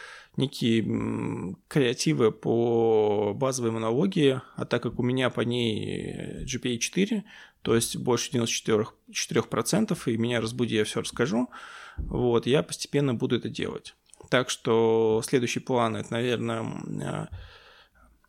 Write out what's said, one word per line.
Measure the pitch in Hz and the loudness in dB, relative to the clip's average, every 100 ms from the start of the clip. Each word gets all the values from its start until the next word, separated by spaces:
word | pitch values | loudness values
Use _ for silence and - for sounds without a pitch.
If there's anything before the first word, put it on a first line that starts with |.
| - - - - | -18 -20 -10 -4
некие, | 135 - 123 113 | -4 0 2 2
м, | 117 113 110 113 113 110 180 - - | 2 -2 -2 -4 -4 -6 -8 -10 -4
креативы | 160 123 123 - 147 110 | 0 0 0 0 4 2
по | - - 117 120 117 113 110 107 104 104 | 2 0 2 4 4 4 4 4 2 0
базовой | 110 131 131 117 | 0 -2 0 -2
иммунологии, | 113 113 120 190 185 139 131 - - | 0 0 2 2 4 4 2 -4 -8
а | |
так | 127 123 | -2 -2
как | 123 117 | -2 -2
у | |
меня | 123 127 127 | 0 2 0
по | 120 | 0
ней | 117 120 117 101 101 90 90 90 92 - 131 | -2 0 0 -2 -4 -6 -6 -8 -8 -8 -8
G | 123 | -4
P | 127 | -4
A | 117 | -4
четыре, | - 175 202 214 - - - _ | -2 0 0 -2 -6 -16 -20 _
то | - | 0
есть | 117 117 - | 2 0 -2
больше | 127 120 - | 0 0 0
девяносто | 120 117 - | -2 0 -2
четырёх, | - 107 - - - | 0 0 0 -8 -12
четырёх | - - 117 - | -8 -2 -2 0
процентов, | 113 113 190 220 170 - | -2 0 0 0 -2 -2
и | 113 | 0
меня | 117 120 | 0 0
разбуди, | 113 123 117 110 | -2 -2 0 0
я | |
всё | 107 113 | 0 -2
расскажу. | - - 123 220 247 - - - - - | -4 -2 0 0 -2 -6 -18 -18 -16 -10
Вот, | - 127 123 117 120 | -6 0 2 2 4
я | 147 | 2
постепенно | 170 - - 143 143 | 0 -6 -2 0 2
буду | 113 131 117 | 0 0 0
это | 117 | -2
делать. | - - - - - _ - - | -6 -6 -6 -12 -20 _ -18 -2
Так | 127 127 | 0 0
что | - - 113 113 113 110 110 | -2 2 4 6 4 4 2
следующий | 117 127 120 123 | 2 4 4 2
план — | - 123 113 107 | 0 2 2 -2
это, | 104 | -4
наверное, | 117 123 113 117 113 | -2 0 0 -2 -4
м, | 113 - - 50 | -4 -8 -8 -6
а, | - 50 - - - - - - _ _ - _ | -4 -6 -6 -10 -16 -20 -20 -20 _ _ -20 _